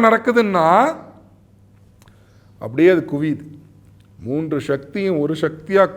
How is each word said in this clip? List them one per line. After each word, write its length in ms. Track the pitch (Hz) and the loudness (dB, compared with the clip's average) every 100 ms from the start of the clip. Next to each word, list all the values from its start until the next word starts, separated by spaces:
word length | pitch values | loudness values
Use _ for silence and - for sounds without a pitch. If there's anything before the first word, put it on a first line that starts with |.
| 226 | 4
நடக்குதுன்னா, 600 | 226 226 240 214 185 160 185 277 320 - - - _ _ _ _ _ _ _ - _ _ _ _ _ | 2 2 0 2 2 4 4 2 -2 -14 -20 -20 _ _ _ _ _ _ _ -20 _ _ _ _ _
அப்படியே 240 | 113 131 170 | -10 2 2
அது 100 | 180 - | 2 0
குவியுது. 320 | 143 156 139 - - - _ _ _ _ - 101 | -4 -4 -6 -10 -20 -20 _ _ _ _ -16 -8
மூன்று 320 | 143 160 147 131 | -6 -4 -6 -4
சக்தியும் 500 | 139 139 208 196 165 | -6 -6 -6 -2 -2
ஒரு 100 | 147 156 | -2 -2
சக்தியா 400 | 160 160 - 190 185 | -4 -6 -2 2 2